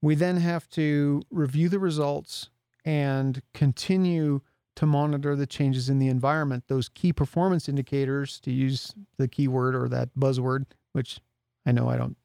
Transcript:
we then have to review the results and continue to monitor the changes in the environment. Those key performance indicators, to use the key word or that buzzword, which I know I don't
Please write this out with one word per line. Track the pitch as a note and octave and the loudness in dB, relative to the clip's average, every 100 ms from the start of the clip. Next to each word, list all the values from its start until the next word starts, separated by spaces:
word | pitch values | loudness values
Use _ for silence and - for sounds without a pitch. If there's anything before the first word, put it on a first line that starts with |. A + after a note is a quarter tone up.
we | D3+ | 2
then | D3+ F3+ F3+ | 2 2 2
have | E3+ E3+ - | 0 -2 -6
to | - D3+ D3 C#3+ C#3+ - | -2 2 2 2 0 -4
review | F3+ C#3+ C#3 E3+ | -2 0 2 2
the | G3 | 2
results | F#3+ D3+ C#3+ D3 - - - _ _ _ | 0 0 -2 -4 -8 -14 -14 _ _ _
and | - D3+ C#3 C3+ C3+ C3 - | -4 0 0 0 -2 -4 -8
continue | - C#3+ B2+ - F#3+ F#3 E3+ D3+ C#3+ - _ _ - | 0 0 0 0 2 2 2 2 0 -4 _ _ -2
to | |
monitor | D#3 C#3+ D3 C#3+ C#3+ | 2 2 2 0 -2
the | C#3+ C#3 | -2 -2
changes | - C#3 C3 B2+ | 0 0 0 2
in | C#3 | 2
the | C3+ | 2
environment. | B2+ C3+ D#3 D3 B2+ - | 2 2 0 0 -4 -2
Those | C3+ A#2+ | -2 -2
key | - F3 | -2 -2
performance | E3 C#3 - F#3 F3+ - | 0 0 0 2 0 0
indicators, | C#3 B2+ C#3 C3+ C#3 C#3 - | -4 -2 -2 0 -2 -4 -8
to | - | -4
use | B2+ C3 C3 - - G3+ _ | 0 0 -2 -6 -18 -20 _
the | C3+ | -4
key | - C#3+ | 0 0
word | B2+ B2+ | 2 0
or | B2+ B2 | 0 -2
that | B2 B2 | -2 -4
buzzword, | - C3+ C3 B2+ C3 C3+ _ _ | 0 0 0 0 -2 -4 _ _
which | - C3 - _ _ _ _ | -6 -6 -10 _ _ _ _
I | - | 0
know | A#2+ A#2+ | 0 2
I | B2 | -2
don't | B2 C3+ | -4 -8